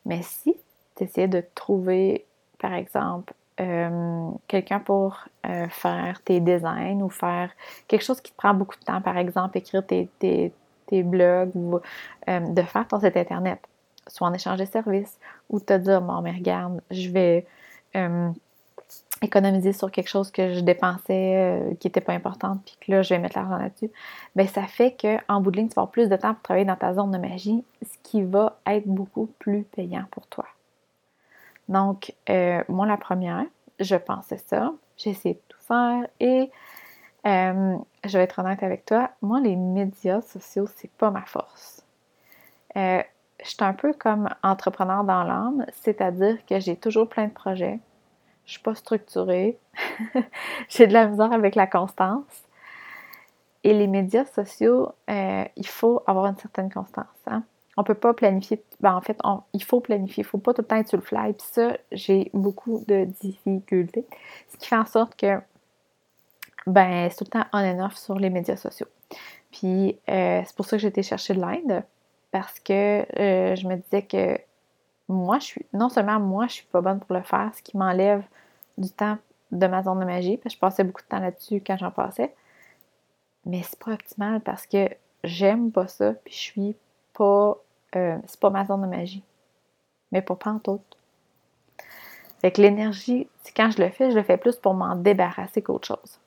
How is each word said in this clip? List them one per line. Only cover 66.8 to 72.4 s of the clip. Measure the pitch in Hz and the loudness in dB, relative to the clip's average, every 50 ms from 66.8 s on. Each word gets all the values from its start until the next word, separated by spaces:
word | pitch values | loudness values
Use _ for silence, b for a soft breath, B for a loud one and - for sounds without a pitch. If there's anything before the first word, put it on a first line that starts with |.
| 190 185 180 175 175 180 | 6 6 2 0 0 -2
c'est | - | -2
tout | - 208 | -4 -10
le | - - - | -4 -2 -4
temps | - - - | -4 0 0
on | 208 | 0
and | 202 185 180 180 185 | 0 0 0 -2 -4
off | 196 190 | -6 -8
sur | - - - 196 196 | -10 -8 -6 -4 -2
les | 196 190 | 0 0
médias | 180 180 175 - - | 0 -2 -2 -4 -6
sociaux. | 190 - - - - - - _ _ _ _ B B B B B B B _ | -6 -6 -12 -10 -10 -14 -14 _ _ _ _ B B B B B B B _
Puis, | - - - 185 185 190 196 196 - - _ - | -12 -6 -4 -2 0 2 0 0 -2 -4 _ -2
euh, | - 190 180 180 180 180 185 | 0 0 2 2 0 0 -2
c'est | - - | -4 -8
pour | - 202 | -10 -4
ça | - - | -2 -2
que | 214 208 | 0 0
j'ai | 208 | -2
été | 196 - 196 | -2 -2 -4
chercher | - - 190 - - 202 | -4 -6 -8 -4 -2 -2
de | 185 | -2
l'aide, | 180 175 - 330 349 269 196 202 214 _ _ _ _ _ _ _ _ _ | -2 -4 -4 -4 -2 -2 -2 -2 -4 _ _ _ _ _ _ _ _ _
parce | - 190 | -6 -6